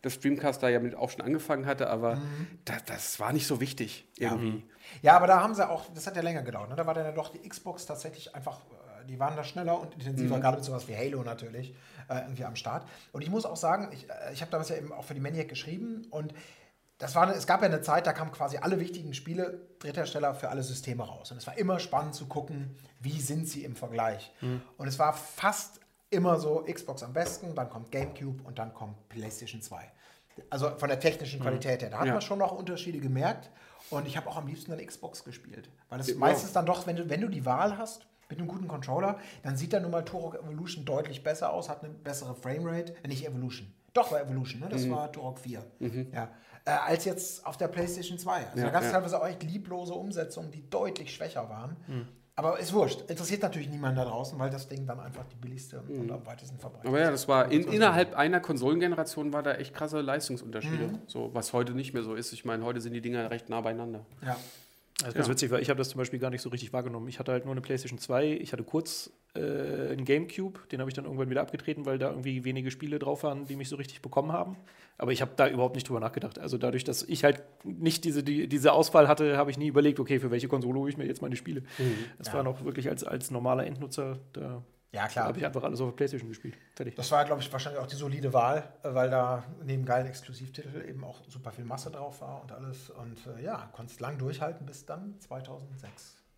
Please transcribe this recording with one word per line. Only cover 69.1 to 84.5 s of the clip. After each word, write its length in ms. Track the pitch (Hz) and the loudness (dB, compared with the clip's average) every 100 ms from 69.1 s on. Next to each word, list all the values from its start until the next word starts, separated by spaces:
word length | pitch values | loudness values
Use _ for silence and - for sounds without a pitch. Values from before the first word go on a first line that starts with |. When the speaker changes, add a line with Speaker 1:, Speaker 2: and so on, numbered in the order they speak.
| _ _ | _ _
Speaker 3:
äh, 60 | - 151 147 139 147 139 | -4 -2 0 -2 -2 -2
einen 120 | 135 | -2
Gamecube. 560 | 127 143 170 - 190 190 - | 4 4 4 -4 -6 -6 -10
Den 80 | 135 | -4
habe 100 | 131 | -4
ich 40 | |
dann 100 | 135 | -4
irgendwann 260 | 143 135 131 | -6 -2 0
wieder 100 | 131 | 2
abgetreten, 440 | 151 143 - 151 139 | 0 -4 -4 -4 -2
weil 120 | 135 | 0
da 120 | 135 | 0
irgendwie 340 | 147 127 131 | -2 -2 -2
wenige 260 | 127 131 131 | -2 -2 -4
Spiele 280 | 131 147 147 | -4 -4 -2
drauf 240 | 139 143 | 0 0
waren, 240 | 151 139 139 | 0 -2 -6
die 100 | 139 | -6
mich 120 | 135 | -6
so 80 | 143 | -6
richtig 260 | 135 - | -8 -10
bekommen 300 | 127 139 151 | 0 2 2
haben. 240 | 170 175 190 - - - _ | 0 -2 -6 -14 -20 -20 _
Aber 140 | 120 | 0
ich 100 | 131 | 2
habe 100 | 131 - | 0 6
da 120 | 139 | 6
überhaupt 280 | 120 127 127 | 6 2 2
nicht 120 | 131 | -2
drüber 120 | 120 | -2
nachgedacht. 380 | 110 - 120 - | 0 -2 -6 -8
Also 200 | 151 127 | -4 0
dadurch, 260 | 120 127 | 2 0
dass 180 | 131 120 | 0 -4
ich 200 | - 160 | -2 6
halt 180 | 147 139 - - | 6 6 0 -14
nicht 400 | - - 160 160 | -10 2 2 4
diese, 180 | 170 147 | 2 2
die, 260 | 139 147 156 | 2 0 2
diese 240 | 143 139 | 6 8
Auswahl 360 | 139 156 165 143 | 10 10 12 12
hatte, 280 | 151 151 139 | 10 6 6
habe 140 | 143 | 4
ich 60 | 135 | 2
nie 100 | 151 | 4
überlegt, 300 | 135 147 139 | 8 8 6
„Okay, 180 | 135 135 | 4 4
für 100 | 123 | 4
welche 180 | 120 127 | 2 2
Konsole 300 | 139 120 131 | 2 2 0
hole 120 | 139 | 0
ich 60 | 143 | -2
mir 80 | 139 | -4
jetzt 160 | 131 | -4
meine 140 | 143 123 | -2 -4
Spiele?“ 240 | - 143 131 - | -4 -6 -8 0
Speaker 1:
Mhm. 160 | 127 110 117 - | 0 0 -4 -10
Speaker 3:
Das 100 | 113 | -4
Speaker 2:
Ja. 60 | |
Speaker 3:
war 80 | 139 | -2
noch 220 | 131 131 | -2 -2
wirklich 240 | 135 139 131 | -4 -2 -2
als, 160 | 151 | -2
als 260 | - 135 127 | -4 -4 -4
normaler 340 | 123 123 127 - | -2 2 2 0
Endnutzer, 520 | 135 139 135 135 131 - | -4 -6 -4 -4 -6 -10
da 300 | - 139 | -10 -8